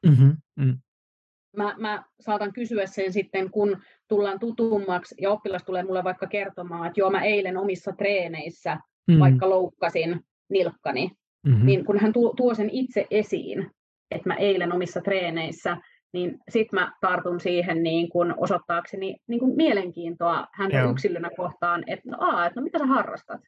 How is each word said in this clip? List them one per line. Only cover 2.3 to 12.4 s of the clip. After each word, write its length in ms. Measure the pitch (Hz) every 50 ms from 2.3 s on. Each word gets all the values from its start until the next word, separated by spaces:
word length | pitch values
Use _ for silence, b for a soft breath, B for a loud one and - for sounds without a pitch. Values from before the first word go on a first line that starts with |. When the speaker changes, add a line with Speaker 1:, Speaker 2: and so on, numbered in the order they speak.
| 208 208 208 202 196
Speaker 2:
kysyä 340 | - 240 220 233 208 196
sen 260 | 190 - - 190 190 180
sitten, 380 | 214 190 - - 190 185 190
kun 320 | - 214 208 208 196 b b b b b _ _
tullaan 320 | 220 202 202 196 196 196
tutummaksi 720 | 233 233 226 - 233 226 220 202 196 190 180 180 180 - - -
ja 100 | - 196
oppilas 340 | 208 208 - 202 190 180 -
tulee 180 | - 185 180 180
mulle 220 | 190 185 185 175
vaikka 220 | 185 180 - 196
kertomaan, 600 | 185 - 202 196 165 - - 175 175 170 170 170
että 140 | 170 175 -
joo, 100 | 196 190
mä 140 | 196 185 160
eilen 320 | 208 214 202 190 185 185
omissa 360 | 185 196 202 185 175 - 202 185
treeneissä 840 | - 214 202 202 196 175 165 165 156 147 165 165 - _ 170 165 160 - _ _ _ _ -
Speaker 1:
Mm. 100 | 170 160
Speaker 2:
vaikka 300 | 143 135 135 127 185 190
loukkasin 680 | 190 185 185 180 - _ 185 165 - 175 160 165 175 170 - _ _ _ _ _
nilkkani, 600 | 190 196 175 170 - _ - 156 135 127 156 185 - _ _ _ _ _ -
Speaker 1:
Mhm. 200 | 139 127 107 113
Speaker 2:
niin 180 | 131 131 127 -
kun 140 | - 202 202
hän 120 | 214 220 214
tuo, 220 | 240 240 226 -
tuo 180 | -